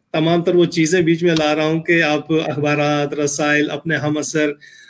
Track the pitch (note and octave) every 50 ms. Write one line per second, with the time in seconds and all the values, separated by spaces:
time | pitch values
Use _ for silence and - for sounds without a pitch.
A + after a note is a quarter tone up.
0 | _ _ - D#3+ D#3 E3 E3+ F3 E3 F#3 F3+ F3 E3+ E3 - E3+ D#3 D3+ F3+ F#3
1 | E3 D#3+ E3+ D#3+ F3 F3 D#3+ D#3+ D3+ D3+ D#3 D#3 D#3 D#3 D#3+ D#3+ D#3+ - E3+ E3+
2 | D#3+ D3 D3+ D3+ D3+ - D#3+ D#3 - D3+ C3+ C#3+ C#3+ D3 D3 D3 D3 D3 D3 D3
3 | D3 D3 D3 D3 D3 C#3+ - - D3+ D3 D3 D3 D3 - D3 C#3+ - E3 D#3 C3+
4 | C#3 D3 D3+ D3+ C#3 - - D#3 D3+ D3 C#3+ - - - - - -